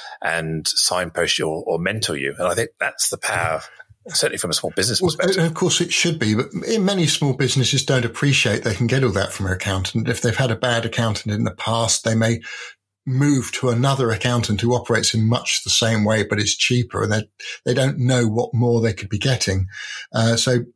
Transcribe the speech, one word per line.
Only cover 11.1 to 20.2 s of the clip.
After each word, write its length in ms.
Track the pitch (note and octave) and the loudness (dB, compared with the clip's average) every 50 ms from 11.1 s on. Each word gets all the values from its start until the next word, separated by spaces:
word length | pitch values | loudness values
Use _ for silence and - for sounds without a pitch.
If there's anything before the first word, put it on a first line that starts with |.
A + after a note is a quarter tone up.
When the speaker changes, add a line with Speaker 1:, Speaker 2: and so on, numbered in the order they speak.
| G#2 - - G#2+ G#2 | 0 -2 -2 -2 -2
Speaker 2:
in 120 | G#2+ A#2 | 0 0
the 100 | G#2+ - | -2 -2
past, 480 | - - A2 A2+ A2+ A#2 A2+ - - - | -4 -4 -2 0 0 2 0 0 0 0
they 100 | A2+ A2 | 0 2
may 280 | A2 A2+ A2+ A#2 - - - - - - - - _ _ _ _ _ - | 2 4 2 2 0 -4 -12 -14 -14 -14 -16 -18 _ _ _ _ _ -6
move 480 | C#3 B2+ C3 C#3+ D3 C#3+ C3 A2+ - - | -2 0 2 4 4 4 2 0 -4 -6
to 160 | - - B2 | -2 0 0
another 420 | A2+ A#2 C3 C#3 C#3 C3+ B2+ A2+ | 2 2 2 2 2 2 2 0
accountant 480 | A2 F#2 - B2 B2 A#2+ A2 - G#2 F#2+ | 0 0 0 0 0 2 0 0 0 0
who 160 | A#2 A#2 B2 | 2 2 2
operates 380 | A#2+ - - A#2 A2 - - - | 2 2 0 0 2 2 2 2
in 160 | A2+ A2 A2 | 2 2 4
much 340 | A#2+ B2 - - - - - | 2 0 0 -2 -4 -4 -2
the 60 | - | 0
same 340 | - - A#2 A2+ A2+ G#2+ G#2 | 0 2 2 2 2 2 4
way, 220 | G#2+ A2 G#2+ G2 | 4 4 2 2
but 160 | - A2+ G#2 | 0 0 0
is 160 | G#2 - - | 0 0 0
cheaper, 460 | - - - B2 B2 A2+ - - G2+ G2+ | 0 0 2 2 2 0 0 -2 -2 0
and 100 | G2+ G#2+ | 0 0
they, 100 | G#2+ G#2+ _ _ - - - - - - | -2 -2 _ _ -18 -16 -16 -14 -6 -2
they 100 | B2+ C3 | 0 0
don't 260 | C#3 C3 C3+ C#3+ C3 | 2 2 0 0 0
know 280 | B2 B2+ C3 B2 A#2+ | 2 2 4 4 2
what 260 | A2 G#2+ A#2 B2 - - | 2 2 0 -2 0 0
more 280 | A2+ B2 A#2+ A#2 A2+ | 2 2 4 4 4
they 100 | A2+ A2 | 2 2
could 160 | F#2+ - G#2 | 0 -2 -6
be 100 | F#2+ G#2 | -6 -6
getting. 500 | G2+ - C#3 B2+ A2+ - - F#2+ F#2+ F#2 F#2+ - - - - - - - - - | -2 0 0 0 0 0 0 0 0 -2 -4 -6 -12 -14 -12 -12 -14 -12 -6 -2
Uh, 220 | A2+ | 0